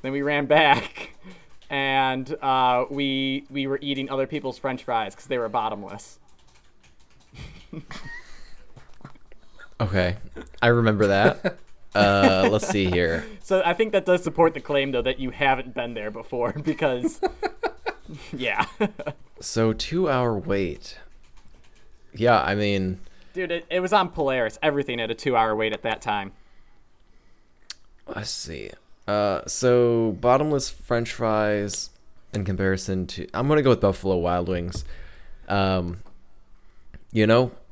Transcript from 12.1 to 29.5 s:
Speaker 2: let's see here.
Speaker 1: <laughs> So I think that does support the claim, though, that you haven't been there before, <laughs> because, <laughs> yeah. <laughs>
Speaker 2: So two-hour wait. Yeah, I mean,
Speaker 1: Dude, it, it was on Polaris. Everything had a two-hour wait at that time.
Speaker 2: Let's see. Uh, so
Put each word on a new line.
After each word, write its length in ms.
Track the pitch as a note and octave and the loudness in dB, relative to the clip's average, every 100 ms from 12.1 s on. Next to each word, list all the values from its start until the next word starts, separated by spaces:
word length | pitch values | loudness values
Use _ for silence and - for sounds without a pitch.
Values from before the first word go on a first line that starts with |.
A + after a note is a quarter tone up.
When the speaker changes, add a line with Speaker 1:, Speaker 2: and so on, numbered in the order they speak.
| G2+ F#2+ F#2+ G#2 | 6 6 6 4
Speaker 2:
let's 160 | G#2+ - | 2 2
see 180 | G#2 F#2 | 2 2
here. 400 | F2+ E2+ D#2+ - | 2 2 0 -6
Speaker 1:
<laughs> 60 | - | -14
So 200 | - F#3+ F3 | 0 2 2
I 80 | |
think 180 | F3 A3 | 2 2
that 120 | G3 F#3 | 2 4
does 180 | F3+ | 2
support 300 | E3+ D3+ E3 | 2 4 4
the 60 | D#3 | 4
claim, 300 | - C#3+ C3+ | 0 0 2
though, 100 | B2+ | 0
that 180 | A#2+ C3 | 0 -2
you 120 | C3 | -6
haven't 420 | - C#3 C3 B2+ | 0 2 2 -2
been 220 | A#2+ A#2+ A2+ | -6 -6 -6
there 160 | G#2+ | -8
before, 420 | A2 - A#2+ A#2 | -8 -6 -2 -2
<laughs> 100 | D3 | -2
because, 560 | D3 D3+ D3+ B2+ D#4+ - F4+ - F#4 - - - | -4 0 0 0 -2 -2 -6 -4 -6 -4 -6 -4
<laughs> 560 | - - - D3 - | -8 -8 -16 -16 -12
yeah. 360 | C#3 B2 G2 - - | -6 -2 0 -2 -2
<laughs> 600 | G#3 - - - - - | -4 -4 -10 -12 -18 -14
Speaker 2:
So 340 | - A2+ A2+ | -6 0 2
two-hour 640 | A2 - E3+ F3 C3 B2 G#2 | 0 -4 0 2 2 2 -2
wait. 600 | E2 G2 F2+ C#2 - - - - - - - - - - - - - | -2 -2 -2 -6 -14 -18 -20 -20 -20 -20 -20 -20 -20 -20 -20 -20 -20
Yeah, 260 | - A2+ A2 | 0 4 4
I 100 | C#2 | 4
mean, 460 | G2+ G#2 G2 F#2 F#2+ - - - | 0 2 2 0 -4 -12 -18 -14
Speaker 1:
Dude, 160 | F#3 F3+ | -8 -4
it, 160 | E3+ - | -6 -2
it 80 | F3+ | -2
was 120 | F3+ | 4
on 180 | G#3 F3 | 4 4
Polaris. 500 | - C#3 C3 A2 - | 0 0 2 0 0
Everything 380 | D#3 C#3+ C3+ A#2+ | 0 0 -2 -4
had 100 | A2+ | -4
a 60 | A2+ | -2
two-hour 400 | C#3+ A#2+ A2 G#2+ | 2 2 2 2
wait 180 | A2 | 0
at 80 | G#2+ | -2
that 180 | A#2+ A2 | -4 -4
time. 320 | A#2 G#2 G2 - - - - - _ _ _ - - - _ _ - - - - - | -2 -2 -4 -14 -20 -20 -20 -20 _ _ _ -20 -20 -20 _ _ -20 -20 -20 -20 -12
Speaker 2:
Let's 220 | - A2+ | -10 -8
see. 400 | - - D2+ G1+ - _ - - | -8 -8 -10 -12 -16 _ -14 -2
Uh, 340 | G#2 G#2 F2 | 0 2 0
so 680 | - | -4